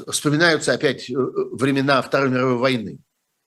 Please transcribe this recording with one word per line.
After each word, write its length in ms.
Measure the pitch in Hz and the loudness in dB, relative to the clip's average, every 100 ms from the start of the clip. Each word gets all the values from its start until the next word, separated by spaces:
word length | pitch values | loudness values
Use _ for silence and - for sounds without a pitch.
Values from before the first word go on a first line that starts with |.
| - | -6
вспоминаются 640 | - 151 147 170 156 - | -2 0 2 4 2 0
опять, 380 | 120 147 123 - | 0 0 -2 -4
э, 40 | |
времена 880 | 135 127 - - 117 135 139 135 135 | -2 -2 -2 -6 -2 0 0 2 2
Второй 300 | - 139 139 | 2 0 0
мировой 260 | 127 127 123 | 0 0 2
войны, 420 | 131 123 110 139 _ _ _ _ | 0 0 -4 -12 _ _ _ _